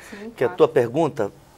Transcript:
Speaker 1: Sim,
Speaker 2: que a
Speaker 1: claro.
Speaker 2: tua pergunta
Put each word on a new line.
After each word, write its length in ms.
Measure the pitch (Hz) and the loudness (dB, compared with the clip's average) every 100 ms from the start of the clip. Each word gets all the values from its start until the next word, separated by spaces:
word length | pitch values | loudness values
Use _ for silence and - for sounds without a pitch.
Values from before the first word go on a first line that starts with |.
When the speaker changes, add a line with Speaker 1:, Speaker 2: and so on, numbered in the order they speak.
| - | -16
Speaker 1:
Sim, 200 | 202 214 | -16 -12
Speaker 2:
que 140 | - | -2
a 20 | 123 | -2
Speaker 1:
claro. 100 | - | 2
Speaker 2:
tua 120 | 151 | 2
pergunta 640 | 147 117 127 160 139 101 - - | 4 0 0 -2 -2 -6 -6 -20